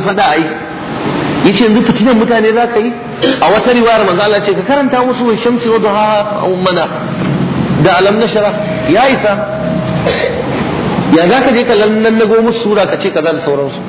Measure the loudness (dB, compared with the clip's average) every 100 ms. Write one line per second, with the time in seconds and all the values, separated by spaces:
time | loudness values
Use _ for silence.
0 | 0 0 2 2 -2 -4 -10 -10 -8 -6
1 | -4 -4 -4 0 2 4 4 4 2 2
2 | 4 4 2 2 2 2 0 0 -2 -4
3 | -10 -4 -2 0 2 2 2 2 4 2
4 | 2 0 0 0 0 -2 0 0 2 0
5 | 0 0 0 0 0 0 0 0 2 0
6 | 2 0 -2 -2 -2 0 0 0 -2 -6
7 | -6 -4 -2 -2 -2 -2 -2 2 2 4
8 | 2 2 0 0 -2 -2 -6 -4 0 2
9 | 2 2 0 -2 -4 -6 -4 -4 -4 -4
10 | -2 -2 -4 -4 -6 -4 -4 -4 -4 -2
11 | 2 2 4 2 2 0 2 2 2 2
12 | 2 2 2 2 2 0 0 0 0 -2
13 | -2 -2 -2 -2 -2 -2 -2 -6